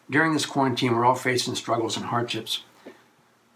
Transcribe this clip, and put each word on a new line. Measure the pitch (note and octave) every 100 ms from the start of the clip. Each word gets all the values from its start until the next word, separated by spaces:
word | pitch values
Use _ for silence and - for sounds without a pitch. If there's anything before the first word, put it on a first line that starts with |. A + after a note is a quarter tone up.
| -
during | C#3 D#3+
this | D3+ -
quarantine, | C#3 C3+ A#2+ C3 A#2
we're |
all | B2
facing | B2+ B2+ B2 - A2
struggles | - A#2 A2 G#2
and | A#2
hardships. | A#2+ A#2+ A2+ - - - _ - - _ _ _ _ _